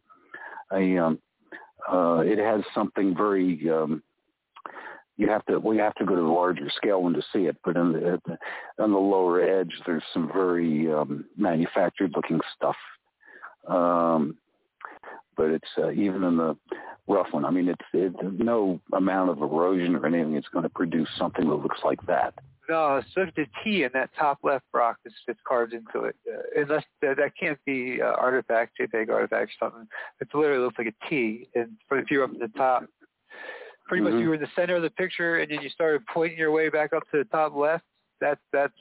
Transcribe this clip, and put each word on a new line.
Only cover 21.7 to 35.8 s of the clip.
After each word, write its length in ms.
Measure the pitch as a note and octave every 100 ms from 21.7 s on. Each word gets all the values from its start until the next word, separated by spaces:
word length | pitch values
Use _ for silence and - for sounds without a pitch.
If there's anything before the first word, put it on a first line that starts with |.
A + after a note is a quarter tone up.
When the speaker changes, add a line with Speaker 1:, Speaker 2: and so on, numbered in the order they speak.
| -
Speaker 1:
like 180 | C#2+ C#2+ -
that. 260 | D2+ - - - _ -
Speaker 2:
No, 260 | D#3+ D3+ C#3
it's 160 | A2
sort 140 | F#3 F#3
of 80 | D#3
the 100 | C#3+ -
T 200 | A3 G3
in 60 | B2+
that 160 | D#3+ - -
top 220 | D3+ C#3
left 200 | D3 C3 -
rock 240 | B2 A#2 A2+
that's, 120 | A#2 - -
that's 120 | A2 -
carved 260 | B2 A#2
into 320 | A#2 A2+ A#2+ A2+
it. 100 | - A#2
Uh, 340 | G#2+ - D#3
unless 220 | C#3+ D3+ - -
that, 160 | D3 C3+
that 140 | C#3+ -
can't 200 | F3+ C#3+ -
be, 360 | C3+ B2+ B2
uh, 40 | A#2
artifact, 640 | - B2+ B2+ - A2+ A#2 -
J 100 | A2
peg 220 | A2+ A2
artifact 420 | A2 G#2 A2 A2 -
or 40 | A#2
something. 220 | A#2 A2 - - -
It 80 | B2+
literally 300 | C#3+ D3+ C3+
looks 140 | B2 A#2
like 100 | A2+
a 220 | - -
T. 380 | D3+ A2 A2+ -
And 180 | B2 A#2 A2 -
for, 120 | C3+
if 100 | A2+
you're 140 | C#3+
up 80 | B2+
at 80 | -
the 180 | A2+ B2
top, 280 | C3+ B2 - _ _ _ _ - - - - - -
pretty 160 | F3+
much 100 | G3+
Speaker 1:
Mm-hmm. 80 | E3+
Speaker 2:
you 80 | E3
were 60 | D#3
in 60 |
the 60 | C#3 -
center 200 | F3 F3
of 40 |
the 60 | D#3+
picture, 480 | - F3+ - E3+ E3
and 120 | D3+
then 100 | D3
you 80 | C#3+
started 320 | -